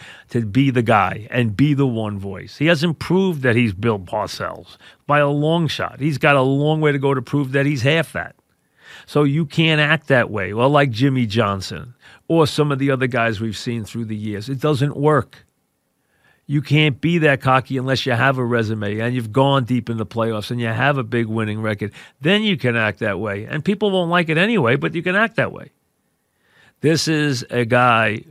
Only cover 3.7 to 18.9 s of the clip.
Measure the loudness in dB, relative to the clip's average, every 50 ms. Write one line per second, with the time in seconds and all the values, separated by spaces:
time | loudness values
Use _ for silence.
3.7 | 0 -2 -2 -2 -2 -2 -4 -6 -6 -6 -6 -6 -8 -8 -8 -8 -10 -12 -16 -20
4.7 | -20 -20 -20 -20 -20 _ _ 0 2 2 2 2 0 0 0 0 2 0 0 -2
5.7 | -2 -4 -6 -8 -6 -4 -4 -4 -2 2 2 4 4 4 4 2 2 2 2 2
6.7 | 2 2 2 0 0 0 0 0 0 -2 -4 -2 -2 -2 -2 0 0 0 0 0
7.7 | 0 0 0 0 0 0 -2 -4 -6 -10 -10 -10 -14 _ _ _ _ _ _ _
8.7 | _ _ _ -20 -20 -20 -10 -2 0 2 2 2 2 0 -2 -2 0 2 2 2
9.7 | 4 2 2 2 2 0 0 2 2 2 2 0 -2 -6 -4 -4 0 2 2 4
10.7 | 4 4 4 2 2 2 2 2 2 2 0 0 2 0 2 2 0 -2 -6 -8
11.7 | -10 -12 -14 -16 -18 _ _ -20 -20 -12 _ 0 2 2 2 2 2 0 0 0
12.7 | 0 0 0 0 0 0 0 0 0 0 0 0 0 -2 -4 -6 -6 -6 -6 -6
13.7 | -6 -6 -8 -8 -8 -8 -8 -6 -8 -8 -6 -6 -8 -8 -8 -8 -6 -2 0 0
14.7 | 0 2 0 -2 0 0 2 2 2 2 0 -2 -8 -20 -20 _ _ _ _ _
15.7 | _ _ _ _ _ _ _ _ _ _ _ _ _ _ _ -4 -2 -2 0 2
16.7 | 2 4 4 2 0 -2 -2 0 0 2 2 2 2 2 2 2 2 2 0 -2
17.7 | -4 -4 -2 0 -2 -2 0 -2 0 2 2 0 0 0 0 0 0 0 0 -2
18.7 | -4 -4 -4 -6